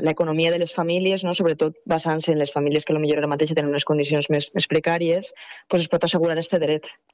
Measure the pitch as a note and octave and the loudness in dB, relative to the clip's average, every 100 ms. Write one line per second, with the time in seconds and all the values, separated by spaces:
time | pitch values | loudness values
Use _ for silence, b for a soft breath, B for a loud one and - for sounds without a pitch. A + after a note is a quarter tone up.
0 | D#3+ D#3 E3 D#3 E3 E3+ E3+ - E3+ F3 | 0 0 0 2 2 2 -2 -2 -2 0
1 | F#3 F#3+ F#3 F3 E3+ D#3 D#3 D#3 - D#3+ | 0 0 -2 0 0 2 -2 -2 -4 -2
2 | E3 D#3 D#3 D3+ C#3+ D3 D3 D3+ - D#3 | 0 -2 0 0 0 0 0 0 0 0
3 | D3+ D3+ D3 D3 D#3 D#3+ D3 C#3+ - D3+ | 2 0 0 0 0 0 0 0 0 0
4 | C#3+ D3 C#3+ D3 - - - D#3 E3+ E3+ | 2 0 0 0 -2 -4 0 0 0 0
5 | E3+ F3 G3+ - B B B F3+ E3 E3+ | 0 0 -2 -16 B B B -2 0 0
6 | E3+ F3 E3+ D#3+ E3 F3+ D3+ D#3 - - | 0 2 2 0 0 0 2 0 -4 -20
7 | _ | _